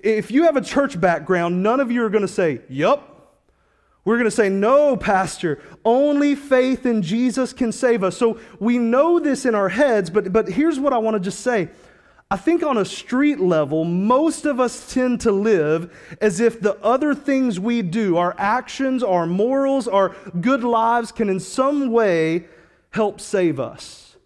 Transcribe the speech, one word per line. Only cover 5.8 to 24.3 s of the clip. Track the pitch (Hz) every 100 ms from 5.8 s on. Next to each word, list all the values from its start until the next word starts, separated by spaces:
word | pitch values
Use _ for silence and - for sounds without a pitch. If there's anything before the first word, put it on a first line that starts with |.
only | 220 240 294 285 285
faith | 277 - 262 254 254
in | 254 220
Jesus | 160 226 247 220 254
can | - 233
save | - 254 233
us." | 185 175
So | 233 226 - -
we | 208 240
know | 233 247 320 349
this | 302 262 262
in |
our | 214 190
heads, | 185 285 220 170
but, | 202 202
but | 202 214
here's | 185 320 277
what | 285
I | 254
wanna | 220 220
just | 185 -
say. | 247 233 160 - - _ _ _ _
I | 190
think | - 339
on | 320 240
a |
street | 185 - - 254 294 277
level, | 180 160 143 156
most | 165 175 202 262 320 302
of | 302 262
us | 247 - -
tend | 262 254 240
to | 233
live | 196 208 190 151 160 175 - - -
as | 214 175
if | 233 226
the | 202 196
other | 208 254 294
things | 285 - 269 254 180
we | 208 240
do, | 185 196 208 170
our | 175 -
actions, | 196 240 254 - 269 262
our | 226 180
morals, | 165 180 226 269 277 269 233
our | 196 190 - 202 175
good | 190 269
lives, | 240 226 226 240 226
can | - 214
in | 190
some | 185 - 269 294 269
way | 233 214 170 160 165 170 - _ _ _
help | 190 208 208
save | - 202 180 135
us. | 117 - - - - _ _